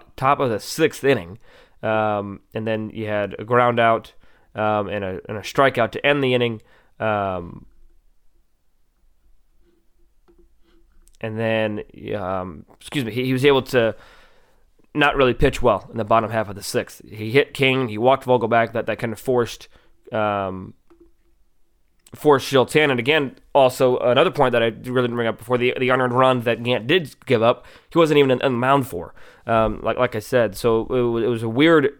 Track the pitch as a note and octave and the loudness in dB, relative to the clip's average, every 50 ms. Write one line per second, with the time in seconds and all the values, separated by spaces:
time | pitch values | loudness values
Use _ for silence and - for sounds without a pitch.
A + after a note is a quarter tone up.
0 | - _ _ - C3 C3 C#3+ C#3+ C#3+ B2+ A2 G2 - - - - D#3+ D3+ - - | -4 _ _ -4 0 0 0 2 0 -2 -2 -4 -6 -8 -2 0 0 0 0 -2
1 | - C3+ C3+ A2+ F2 E2+ F#2+ - - - - - - _ _ _ - A2 A2 A2 | 0 0 0 0 -2 -10 -18 -20 -20 -20 -20 -20 -20 _ _ _ -4 -2 0 0
2 | A2 G#2+ G#2 G#2 G2+ G2+ G2 - _ _ _ A2+ A2 A2 A2 A2 A2 G#2+ - - | 0 0 -2 -4 -4 -8 -12 -16 _ _ _ -8 -4 -4 -4 -4 -6 -8 -10 -10
3 | A2 G#2 G#2+ G#2 G#2 G2 F#2 - G#2+ G#2+ B2 A#2+ B2 A#2+ A#2+ A#2 A#2 A2+ A2+ A2 | -8 -4 -2 -4 -4 -4 -6 -10 -6 0 2 2 2 2 2 2 4 2 2 2
4 | A2 - _ - - - - _ _ _ _ - G#2+ G#2+ G#2+ G#2 G#2 F#2 F#2+ G#2 | -2 -10 _ -20 -20 -20 -20 _ _ _ _ -4 -2 0 0 -2 -2 -4 -6 -6
5 | G2 F#2+ F#2+ - - - A2 G#2 F#2+ - - - C#3 C3+ - B2 A#2 A2 - - | -6 -6 -8 -10 -10 -10 -12 -10 -10 -8 0 2 2 2 2 0 -2 -2 -2 -2
6 | - C#3 C#3+ D3 C3+ C3 B2+ B2 A#2+ A#2+ A2+ G#2+ - _ _ _ _ _ _ _ | 0 0 2 2 2 0 2 2 0 0 -2 -6 -14 _ _ _ _ _ _ _
7 | A2 A2 G#2+ G#2 G2+ G2 F#2 F2+ F2 E2+ - - - - _ - - - _ _ | -4 -2 0 0 -2 -2 -4 -6 -8 -10 -14 -18 -20 -20 _ -20 -20 -20 _ _
8 | _ _ _ _ _ - _ _ _ _ _ _ _ _ _ _ _ _ _ _ | _ _ _ _ _ -20 _ _ _ _ _ _ _ _ _ _ _ _ _ _
9 | _ _ _ _ _ _ _ _ _ _ _ _ _ _ _ _ _ _ _ _ | _ _ _ _ _ _ _ _ _ _ _ _ _ _ _ _ _ _ _ _
10 | _ _ _ _ _ _ F4 _ _ _ _ _ _ _ _ - _ _ _ - | _ _ _ _ _ _ _ _ _ _ _ _ _ _ _ -20 _ _ _ -20
11 | _ - _ _ - A2+ A2 A2 A2+ A2+ A2+ A2 A2 G#2+ G#2+ G#2 - - - - | _ -20 _ _ -12 -10 -6 -4 -4 -2 -2 -2 -2 -2 -4 -8 -12 -14 -18 -16
12 | - G#2+ G#2 G#2 G2 F2+ F#2+ F#2 F#2 F#2 D#2+ D#2+ F2+ _ - _ - - - D3+ | -10 -8 -8 -6 -6 -6 -6 -6 -6 -10 -12 -16 -18 _ -20 _ -20 -10 -8 -6
13 | C3 A2 G#2 A#2+ B2+ B2+ C3 B2+ C3 D3 C#3 C3+ B2+ - - B2+ A#2 A2 G#2 - | -6 -6 -6 -6 -4 -4 -2 2 4 4 4 4 0 0 0 2 2 2 -2 -6
14 | - - - - - _ _ _ _ _ _ _ _ _ _ _ _ _ _ D3 | -14 -20 -20 -20 -20 _ _ _ _ _ _ _ _ _ _ _ _ _ _ 0
15 | C#3+ D3 C#3+ C3+ C3+ B2+ A#2+ - - C#3 B2+ - - A#2+ G#2 F#2 - - - A2+ | 2 2 2 2 2 2 2 2 0 0 0 2 2 2 2 2 -2 -8 -8 -8
16 | A2 G#2 A2+ A2+ A2+ G#2 A2+ A2+ G#2+ G2 G2+ F#2+ F#2 - - B2 G2 - - - | -2 2 2 2 2 0 -4 -4 -4 -4 -8 -14 -12 -6 -6 -6 -6 -6 -14 -20
17 | - - G#2+ G#2+ G#2+ A2 A2 C#3 D3 - - - C#3 C3 C3 C3 C3 A2+ G#2+ G#2+ | -20 -20 -14 -10 -8 0 2 2 2 2 -2 -2 0 0 0 0 -2 -4 -4 0
18 | A2+ B2+ C3+ C3 - B2 B2+ B2 A#2 A2 A#2 A#2 A#2 A2+ G#2+ A#2 G#2 - G#2+ G#2 | 2 2 2 2 2 0 2 2 2 2 2 2 2 2 -2 -6 -4 -4 -6 -6
19 | - A#2 A2 - - - B2+ B2 A#2 G#2+ - - - - - - _ _ _ _ | -6 -8 -8 -8 -4 -2 0 0 0 -2 -6 -16 -18 -20 -20 -20 _ _ _ _
20 | _ - - A2 G#2+ G#2 G2+ G2+ G2 F#2+ F#2+ F#2 F#2+ G#2 - _ _ _ _ _ | _ -8 -4 -2 -2 0 -2 -2 -4 -4 -6 -10 -12 -16 -18 _ _ _ _ _
21 | - _ _ _ _ _ _ _ _ _ _ _ _ _ _ _ _ _ _ _ | -20 _ _ _ _ _ _ _ _ _ _ _ _ _ _ _ _ _ _ _
22 | _ _ - - - D3+ C#3+ C3 - - C#3 C3 A#2+ A#2 - D3+ D3+ D3 C3 A#2+ | _ _ -20 -2 2 4 4 4 2 2 2 2 2 4 2 2 2 4 2 0
23 | A#2 C3 D3+ D#3+ C#3+ B2+ - - _ _ _ C#3+ C3+ B2+ B2 - C3+ B2+ B2 - | 0 0 0 0 0 -2 -8 -16 _ _ _ 4 4 4 4 2 2 2 2 2
24 | - B2 B2 C3 D#3+ F3+ C#3 C#3+ C#3 B2+ A#2 A#2 A#2 A#2 A2 F#2+ G#2+ B2 B2 C3 | 2 2 4 4 2 2 2 0 0 2 2 2 0 0 -2 -4 -10 -4 -2 0
25 | B2 A#2 A#2 A#2+ A#2 A2+ G#2+ - - - B2+ B2 B2 B2 - C3 C3 B2 B2+ B2+ | 0 0 -2 -2 -2 -4 -4 -6 -6 -4 -2 0 0 -2 -2 -2 0 0 0 2
26 | C3 B2 A#2+ B2+ C3 C3 B2+ B2 A2+ A#2+ A#2 A2+ A#2+ A#2+ B2 A2+ G#2+ A#2+ D#3+ F#3+ | 0 0 2 2 4 4 2 2 0 -2 -2 -2 -2 -2 -2 -2 0 0 0 0
27 | D#3+ B2+ - _ - - C3 A2+ A2 A#2 B2+ - - - - - _ _ - E3 | -2 -4 -14 _ -2 0 0 2 4 2 2 0 -4 -20 -20 -20 _ _ 2 4
28 | E3+ D3+ D3+ D3 C#3+ C3 B2+ B2 - C#3 B2+ A#2 B2 C3 C#3 C#3+ C3 - - F2 | 4 6 6 4 6 4 4 2 2 0 0 0 2 2 2 2 0 -2 -8 -10
29 | E2 - - - - - - - _ - A2+ A2+ A2 A2 G#2+ - - - A2+ - | -12 -12 -16 -20 -20 -20 -20 -16 _ 0 2 2 2 0 -2 -4 -4 -4 -2 0
30 | B2 A#2+ - A2 G#2 - - B2 A#2 G#2+ F#2+ - - A#2+ A2+ A2+ A2 - - B2+ | -2 -2 -2 -8 -8 0 0 0 0 0 -2 -2 0 2 2 2 0 -2 -2 0
31 | B2 A#2+ A#2 A#2 A2 A2 A#2+ A2+ A#2 A2+ A2+ A#2+ D3+ E3 E3+ D#3 C#3 A2+ - | 0 0 0 0 0 -2 -2 -2 -4 -4 0 4 4 6 6 6 4 2 -2